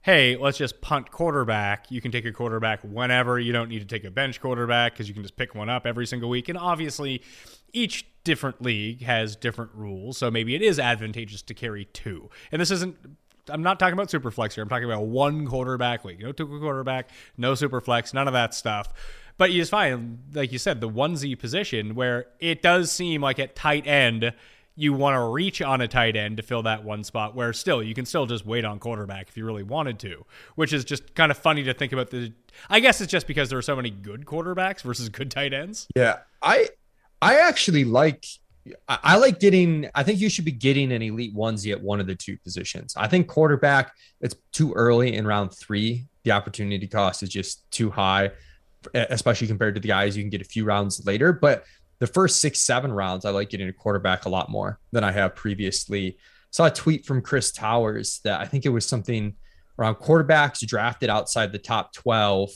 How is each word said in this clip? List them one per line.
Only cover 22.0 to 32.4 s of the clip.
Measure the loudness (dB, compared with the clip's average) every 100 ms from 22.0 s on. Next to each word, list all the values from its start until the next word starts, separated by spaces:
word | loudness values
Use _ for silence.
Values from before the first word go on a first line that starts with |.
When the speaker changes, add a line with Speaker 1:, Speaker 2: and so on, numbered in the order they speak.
| -2 -2 -6 _
Speaker 1:
it | -4 2
does | 4 4 2
seem | -2 -2 0
like | 0 -2
at | -6 -2
tight | 0 0 2
end, | 4 4 2 -2 -4 -20 _ _
you | -2 0
wanna | 2 2 2 0
reach | -2 -4 -2
on | -2 0
a | 0
tight | 2 2 0
end | -4 -8
to |
fill | -6 -4
that | -2 -4
one | -6 -8
spot | -6 -6 -6
where | -2 -4
still, | -2 0 0
you | -2
can | -6 -4
still | -2
just | -2 -4 -4
wait | -4
on | -4 -6
quarterback | -8 -8 -8 -10 -12
if | -10
you |
really | -8 -8
wanted | -6 -4 -4 -6
to, | -10 -14 -18 -20 -16
which | -2 0
is | 0
just | -2 -8 -8
kind | 2 2
of | 4
funny | 2 2
to | 0
think | -2 -2
about | -2 -4
the, | -6 -8 -10